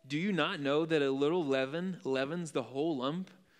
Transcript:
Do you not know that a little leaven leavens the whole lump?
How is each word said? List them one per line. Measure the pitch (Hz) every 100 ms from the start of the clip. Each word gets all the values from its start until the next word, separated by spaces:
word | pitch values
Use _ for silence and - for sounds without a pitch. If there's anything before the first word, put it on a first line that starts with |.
| 135
Do | 147
you | 196
not | 180 156 185
know | 139 147
that | 160 160
a | 139
little | 135 143 180 143
leaven | 135 131 160 190 175
leavens | 131 131 135 175 160
the | 147
whole | 117 131 160 139
lump? | 131 170 185 - _